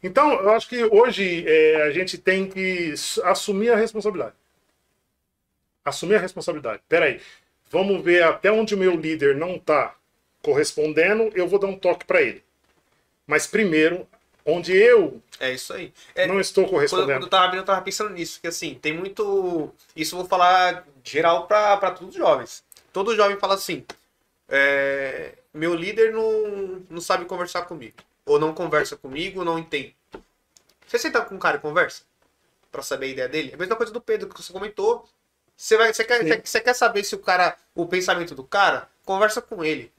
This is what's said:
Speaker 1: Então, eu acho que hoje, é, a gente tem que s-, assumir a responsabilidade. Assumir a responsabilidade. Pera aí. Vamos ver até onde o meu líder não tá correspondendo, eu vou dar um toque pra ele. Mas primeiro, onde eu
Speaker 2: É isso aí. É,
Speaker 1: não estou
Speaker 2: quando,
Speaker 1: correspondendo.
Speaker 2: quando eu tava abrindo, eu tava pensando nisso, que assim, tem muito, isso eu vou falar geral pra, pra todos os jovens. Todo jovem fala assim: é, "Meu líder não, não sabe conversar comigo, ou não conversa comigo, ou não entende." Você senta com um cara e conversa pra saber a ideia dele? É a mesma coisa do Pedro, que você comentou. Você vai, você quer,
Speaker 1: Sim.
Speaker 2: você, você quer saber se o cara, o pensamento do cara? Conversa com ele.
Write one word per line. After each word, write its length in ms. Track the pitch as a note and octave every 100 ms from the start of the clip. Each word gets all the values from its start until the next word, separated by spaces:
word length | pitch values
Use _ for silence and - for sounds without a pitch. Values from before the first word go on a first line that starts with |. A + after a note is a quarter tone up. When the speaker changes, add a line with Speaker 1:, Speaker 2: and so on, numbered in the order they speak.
Speaker 1:
Então, 320 | F#3 F#3 B3+ A3+
eu 80 | G3
acho 160 | A3+ -
que 160 | A#3+ A3+
hoje, 600 | G3+ B3 F#3+ F#3+ E3+ E3+
é, 360 | D#3 D#3 D#3
a 80 | D3+
gente 260 | D#3 F#3 E3+
tem 320 | - F#3+ F#3+
que 420 | F#3+ F#3+ F3+ E3+
s-, 280 | D3 - -
assumir 460 | F3+ F#3+ - G3 A3+
a 60 | A3
responsabilidade. 580 | A3 A3 G#3 F#3 A#2 _ _ _ _ _ _ _ _ _ _ _ _ _ _ _ -
Assumir 300 | C#3 D#3+ G#3
a 40 |
responsabilidade. 640 | F3+ F3+ D#3+ D#3 B2+ G#2 _
Pera 160 | D#3+ D#3+
aí. 160 | A#2 - - _ _ _
Vamos 320 | D#3+ G3 F#3+
ver 200 | D#3 F3
até 280 | E3 D3+ F#3+
onde 220 | A3 A3
o 40 | G#3
meu 180 | F#3 E3+
líder 400 | D#3 D#3+ C#3 C#3
não 240 | E3+ F3
tá 360 | - D3+ B2 - _ _ _ _
correspondendo, 880 | - C#3 D3+ - D#3 D3+ F3 A3 A3 F#3+
eu 120 | F3
vou 120 | G3
dar 80 | G3
um 100 | F#3+
toque 280 | F3+ E3 -
pra 160 | F#3
ele. 220 | C3 F#2+ _ _ _ _ _ _ _ _ -
Mas 180 | D3+ -
primeiro, 640 | G#3 G#3 D#3 D#3 F3 F#3 _ _ _ -
onde 300 | E3+ E3+ F#3+
eu 460 | A3+ A#3+ D#3+ A#2 _ -
Speaker 2:
É 120 | C3
isso 180 | B2+ -
aí. 200 | - - _ - -
É, 100 | F3+
Speaker 1:
não 140 | G3
estou 240 | F#3 -
Speaker 2:
quando, 80 | F#3
Speaker 1:
correspondendo. 420 | F3+ C#3+ F#3 C#3
Speaker 2:
quando 100 | C3+
eu 60 | -
tava 160 | F#3+ F#3
abrindo, 160 | F#3
eu 40 | F#3+
tava 160 | F#3+
pensando 280 | F#3 F#3+ G#3+
nisso, 320 | F3+ E3 -
que 60 | E3+
assim, 260 | E3 E3 C3+
tem 180 | D3+ D#3+
muito, 760 | F#3+ G3 G#3 G3 F3+ E3+ D3 - _ -
isso 200 | D3+ F#3
eu 40 |
vou 60 | F3+
falar 580 | F#3 F3+ F#3 F3+ F3+ - _
geral 420 | - C#3+ E3 F3 -
pra, 300 | G#3+ G#3 G3
pra 140 | F#3+
todos 180 | F3 F3+
os 60 | F#4+
jovens. 480 | C#4 - A#2 - _ _ _
Todo 240 | - G3 A3
jovem 220 | G3+ G3+
fala 160 | F#3+
assim: 320 | G3 - D#3 - - _ _ _ _ _
é, 840 | C3+ C#3 C#3 C#3 C#3 C3+ C3+ - - _
"Meu 220 | D3+ E3 E3+
líder 360 | F#3 G#3 A3+
não, 680 | A3 A3 A3 G#3+ G3+ G3 F#3 F#3
não 100 | E3
sabe 240 | E3+ F#3 F3
conversar 360 | F#3 F3 F3
comigo, 320 | F3 E3 A#2 - _ _ -
ou 140 | D3
não 140 | D#3
conversa 440 | D#3+ E3+ D3+ C#3+ C#3+
comigo, 420 | C3+ C3+ F#3 F#3
ou 60 | E3+
não 140 | E3
entende." 360 | D#3+ D3 C3+ _ _ - _ _ _ _ _ _ _
Você 100 | A#3+
senta 240 | D#4 B3+
com 140 | G#3 F#3+
um 40 |
cara 180 | E3+ -
e 20 |
conversa 420 | D3+ D#3 D3 - _ _ _ _ _ _ _
pra 100 | C3+
saber 240 | - C3 C3+
a 40 |
ideia 200 | C3+ B2+
dele? 220 | D3 C#3
É 40 | D3
a 20 |
mesma 180 | F#3 A3+
coisa 180 | A3+
do 80 | A3+
Pedro, 260 | - G#3+ G3
que 140 | D#3+
você 100 | D#3+
comentou. 560 | F#3 G#3 G#3 G3+ A#3 - _ _ _ _ _
Você 220 | - A3
vai, 160 | A3+
você 100 | A3 A3+
quer, 160 | A#3+
Speaker 1:
Sim. 40 | E3
Speaker 2:
você, 120 | D#3
você 180 | - A#3
quer 120 | A3+
saber 300 | B3 A#3 G3+
se 100 | G3+ G3
o 40 |
cara, 360 | - F3+ F3 - _ -
o 100 | E3
pensamento 480 | F#3 F3+ F3+ E3+
do 100 | C3+
cara? 460 | C3 G3+ F#3+ C3 - _ -
Conversa 360 | F#3+ G#3+ G#3+
com 220 | - A3
ele. 280 | D#3 C#3+ A#2